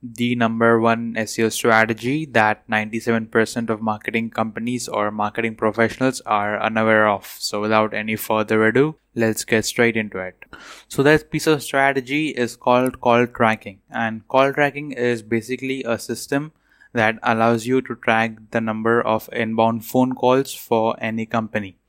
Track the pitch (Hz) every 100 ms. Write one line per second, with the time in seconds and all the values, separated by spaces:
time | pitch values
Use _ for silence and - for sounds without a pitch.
0 | 123 113 120 123 113 113 117 117 113 113
1 | 117 113 110 - 113 - 120 110 110 110
2 | 117 147 156 117 107 107 _ 107 107 113
3 | 110 113 113 120 110 - 113 110 110 107
4 | - 113 113 113 110 107 117 123 - 104
5 | 104 107 104 - 113 110 110 107 113 -
6 | 131 127 - 107 104 104 110 110 110 110
7 | 107 98 - - - 107 104 110 107 107
8 | 110 107 - 110 104 110 110 117 147 156
9 | _ - 113 110 - 113 110 - 117 113
10 | 107 95 92 - - - - - _ -
11 | 139 156 - 156 160 151 - 139 135 135
12 | 123 143 156 123 120 - - 123 127 -
13 | 127 117 120 - 117 110 - 98 _ 120
14 | 113 110 - 131 135 139 147 139 147 123
15 | 123 120 107 113 110 127 131 135 113 113
16 | - 117 - 139 151 _ _ _ _ 123
17 | 110 110 113 113 113 117 113 131 127 117
18 | - 113 113 110 110 120 110 110 110 117
19 | 113 110 - 117 113 113 113 117 110 127
20 | 127 127 123 127 135 - - 117 113 -
21 | 113 110 110 117 110 110 98 92